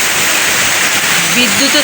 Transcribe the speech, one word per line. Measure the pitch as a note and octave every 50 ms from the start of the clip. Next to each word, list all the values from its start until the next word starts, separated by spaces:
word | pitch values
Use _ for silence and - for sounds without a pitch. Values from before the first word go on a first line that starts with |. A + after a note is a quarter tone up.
| - - - - - - - - - - - - - - - - - - - - - - - - - - -
বিদ্যুৎও | A#3 B3 A3+ G3 G3 C4+ C#4 C#4+ D4+